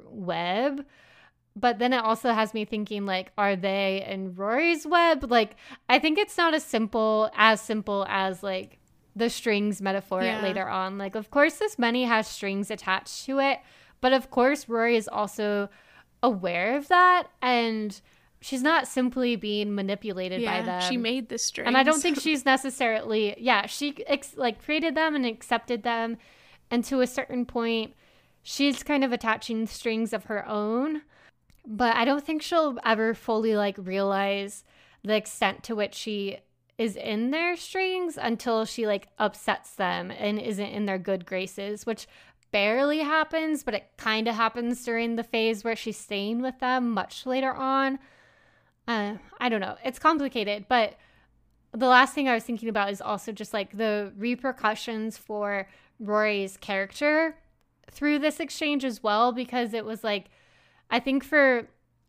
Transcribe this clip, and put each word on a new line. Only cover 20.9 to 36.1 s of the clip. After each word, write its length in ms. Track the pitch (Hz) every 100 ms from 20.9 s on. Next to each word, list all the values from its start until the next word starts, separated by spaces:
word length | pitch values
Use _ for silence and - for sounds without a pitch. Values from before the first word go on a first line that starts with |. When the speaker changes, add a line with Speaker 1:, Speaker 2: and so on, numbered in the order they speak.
Speaker 2:
she 60 | 247
made 320 | 226 262 226
the 100 | 233 - -
Speaker 1:
And 120 | 240 262
I 80 |
don't 160 | 269 311
Speaker 2:
strings. 20 |
Speaker 1:
think 180 | 349 285
she's 240 | 320 294
necessarily, 920 | 269 262 269 - 240 220 - 220 208 -
yeah, 280 | 233 214 220
she 380 | - 294 285 -
ex-, 280 | 285 - -
like, 240 | 247 -
created 320 | - 302 320 277
them 180 | 320
and 100 | 294
accepted 600 | 247 220 - 233 - 240
them, 320 | 240 233 226 233 - - - - -
and 160 | 240 -
to 140 | 262
a 60 | 247
certain 400 | 220 - 247 240
point, 480 | 240 233 226 220 - _ _ _ _
she's 400 | - - 285 269
kind 220 | - 294
of 80 | 262
attaching 560 | 233 226 220 - 226 226
strings 440 | - 233 220 226
of 120 | 214
her 200 | - 208 -
own, 540 | 214 214 233 294 302 - _ - _ _ _ 233
but 280 | 214 240 233
I 80 |
don't 180 | 240 285
think 180 | 294 311
she'll 360 | - 339 302 240
ever 300 | 226 220 220
fully, 400 | 226 - 220 226 208
like, 200 | 202 202
realize 880 | 185 190 196 196 196 202 196 - _ _ _ _
the 120 | 202 214
extent 460 | 214 - 202 -
to 100 | - 220
which 180 | 202
she 440 | - 220